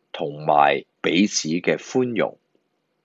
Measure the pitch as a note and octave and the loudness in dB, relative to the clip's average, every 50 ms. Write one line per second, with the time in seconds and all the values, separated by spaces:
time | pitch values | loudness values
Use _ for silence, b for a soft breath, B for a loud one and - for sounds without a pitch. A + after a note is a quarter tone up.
0 | _ _ - - F2 D2 D2 D2 D2+ D#2 D2+ D2 C#2+ C#2+ C#2 C2+ - _ _ _ | _ _ -10 -8 -8 -8 -8 -6 0 2 4 4 6 4 4 0 -4 _ _ _
1 | - E2 D#2+ F2 G#2 G2+ - - - D#2+ D#2+ F2+ - - D#2 C#2 - - - C3 | -4 0 2 2 2 2 0 -4 -4 -2 -4 -2 0 -2 -2 -2 -4 -4 -2 -2
2 | B2+ B2 A#2+ F#2+ C#2 - - _ _ _ _ _ _ _ _ _ _ _ _ _ | -2 0 0 -2 -2 -2 -4 _ _ _ _ _ _ _ _ _ _ _ _ _